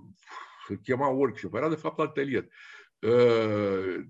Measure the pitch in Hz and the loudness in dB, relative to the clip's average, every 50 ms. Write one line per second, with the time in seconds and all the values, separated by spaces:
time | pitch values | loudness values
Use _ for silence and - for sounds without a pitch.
0 | - - 95 _ _ - - - - - - - - - 101 - - - 127 120 | -18 -20 -20 _ _ -20 -18 -18 -18 -18 -20 -20 -10 -10 -10 -8 -2 -2 -2 0
1 | 143 139 131 135 135 123 101 - - 90 87 113 143 160 160 156 - 160 - - | 0 0 2 2 0 0 0 -4 -10 -8 -4 -2 -2 -2 -4 -4 -6 -8 -4 -2
2 | 156 147 156 143 139 139 123 98 - - _ - - - - - - _ _ _ | -4 -2 -2 -4 -4 -2 -2 -4 -4 -6 _ -20 -20 -20 -20 -20 -20 _ _ _
3 | - 110 120 123 123 120 117 113 110 107 104 104 104 98 98 95 95 95 87 85 | 0 2 4 6 6 6 6 4 2 2 0 0 0 0 0 -2 -2 -4 -4 -6
4 | 87 - | -8 -12